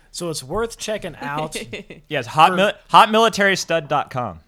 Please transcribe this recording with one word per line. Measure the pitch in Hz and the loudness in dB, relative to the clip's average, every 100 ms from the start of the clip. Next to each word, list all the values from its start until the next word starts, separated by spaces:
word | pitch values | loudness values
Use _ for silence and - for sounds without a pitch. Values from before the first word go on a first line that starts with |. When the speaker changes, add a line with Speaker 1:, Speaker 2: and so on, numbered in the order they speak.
| _ | _
Speaker 1:
So | - 170 | -10 -8
it's | 147 | -8
worth | 131 196 226 - | -6 -6 -6 -8
checking | - 214 185 143 | -8 -6 -8 -12
out. | 143 147 156 220 120 214 | -8 -6 -6 -8 -12 -14
Speaker 2:
<laughs> | - 151 - | -16 -20 -8
Speaker 3:
Yes, | 151 117 | -6 -2
hot | 147 175 | 4 4
Speaker 1:
For | 180 | 4
Speaker 3:
mil-, | 202 - _ | 0 -2 _
hot | 170 220 | 4 6
military | 214 226 - 202 185 | 6 2 2 0 0
stud | - 165 147 | -2 -4 -2
dot | 147 - | -4 -4
com. | 127 117 80 | -6 -8 -10